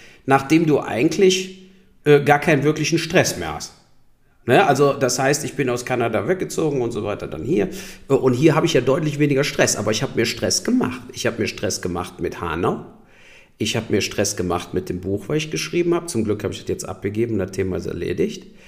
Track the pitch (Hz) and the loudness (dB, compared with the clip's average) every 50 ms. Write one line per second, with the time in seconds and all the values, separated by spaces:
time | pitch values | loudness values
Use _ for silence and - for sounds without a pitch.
0 | - - - - _ 131 135 139 139 - 160 165 170 156 143 - - - - 113 | -20 -20 -20 -10 _ 0 2 2 4 4 4 4 6 4 4 2 2 -2 0 0
1 | 135 165 - 208 196 185 185 - - - - - - - - _ _ _ _ _ | 0 2 4 4 4 4 4 2 -2 -6 -12 -16 -20 -20 -20 _ _ _ _ _
2 | _ 147 147 143 143 147 147 143 - 170 156 135 131 147 - 151 147 - 160 160 | _ 6 6 6 6 4 4 4 4 2 2 4 4 2 0 0 0 0 0 0
3 | - - 165 165 120 - - 87 85 78 76 - - - - _ _ _ _ - | -2 2 2 2 4 2 0 -4 -6 -6 -6 -8 -10 -14 -16 _ _ _ _ -20
4 | _ _ _ _ _ _ _ _ _ - 127 - - 143 139 131 143 139 - - | _ _ _ _ _ _ _ _ _ 4 4 4 6 4 4 4 4 2 4 2
5 | 131 123 - - 131 139 147 - - 123 - - 139 123 120 120 - - 127 117 | 0 0 0 0 0 0 0 0 -2 -6 -4 -2 -2 -2 -2 -4 -2 -2 -2 0
6 | 117 113 110 101 101 143 190 185 - - - - 160 151 139 131 120 113 117 104 | 0 0 0 -2 0 0 -2 -2 -2 -4 -2 -2 -2 0 0 0 -2 -2 -2 -4
7 | 104 104 98 - - - - 78 90 120 175 208 95 - - - - - - - | -4 -4 -4 -6 -6 -8 -8 -8 -4 0 0 0 0 -2 -4 -10 -14 -14 -18 -18
8 | - - 139 127 120 131 123 117 156 170 143 160 156 156 - 131 117 135 135 170 | -2 0 2 4 4 2 4 6 4 4 6 4 2 4 2 2 4 4 2 2
9 | 156 151 143 139 147 143 139 135 143 139 - - 143 - - 113 101 101 110 - | 0 -2 0 0 2 2 2 2 0 0 2 2 2 2 2 0 -2 -2 0 0
10 | 139 - - - 110 - - - 110 95 - - - 226 247 - - - - - | -2 -2 0 0 0 0 -2 -2 -2 -2 -2 -2 0 0 0 2 2 0 -2 -6
11 | - - - - - 117 110 - 104 90 - - - 95 - - - 92 87 87 | -12 -14 -12 -4 -4 -4 -2 -2 -4 -4 -4 -4 -4 -4 -4 -4 -4 -4 -4 -4
12 | 90 - - - 82 82 - - - 82 80 85 92 135 208 226 - - - - | -6 -8 -8 -6 -6 -6 -6 -6 -6 -4 -2 0 0 0 -2 -2 -8 -14 -20 -20
13 | - _ - - - - - - - _ _ _ 113 107 - 117 110 - 107 98 | -20 _ -20 -20 -20 -20 -20 -20 -20 _ _ _ -4 -2 -2 -4 -2 0 0 0
14 | - - - - 101 - - - 90 87 85 90 - - - 92 - - 90 92 | 0 -2 -2 -2 -2 -2 -2 -4 -2 -2 -2 -4 -4 -4 -6 -6 -4 -4 -8 -6
15 | 90 95 98 101 - - 147 156 156 156 165 156 - - - 175 170 170 170 170 | -4 -4 -4 -4 -4 -4 -4 -4 -2 -4 -6 -6 -6 -4 -2 -2 0 0 0 -2
16 | 170 - - 113 104 104 101 101 - 92 90 - - - 95 - - - 92 - | -2 -4 -4 -2 -2 -2 -2 -2 -4 -6 -6 -6 -6 -6 -6 -6 -6 -10 -10 -6
17 | - 101 104 107 117 117 110 95 90 - - - 95 92 90 85 - - - 85 | -6 -4 -2 -2 -2 0 0 -2 -2 -2 -2 -4 -4 -2 -4 -4 -4 -6 -6 -6
18 | 90 - 92 - - 220 - - - - - - - | -4 -4 -2 0 -2 -2 -2 -8 -14 -18 -20 -20 -20